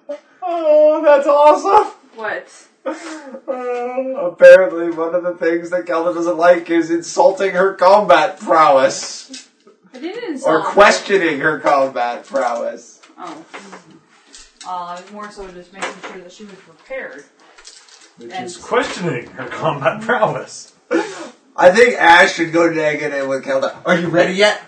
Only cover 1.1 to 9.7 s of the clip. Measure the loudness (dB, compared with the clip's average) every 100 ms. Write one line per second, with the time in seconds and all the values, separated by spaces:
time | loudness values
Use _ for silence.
1.1 | 4 4 4 6 4 4 2 2 -8 _
2.1 | -14 -10 -10 -14 -20 _ _ -12 -10 -14
3.1 | -16 -16 -16 -10 -8 -6 -6 -6 -6 -6
4.1 | -4 -6 4 4 4 0 -4 -6 -4 -4
5.1 | -4 -6 -4 -2 -2 -4 -8 -4 -4 -2
6.1 | -4 -4 2 4 2 2 -2 0 -4 -4
7.1 | 2 2 2 -2 0 -2 2 6 6 6
8.1 | 4 4 -4 0 4 6 6 4 0 -12
9.1 | -14 -18 -20 -20 _ _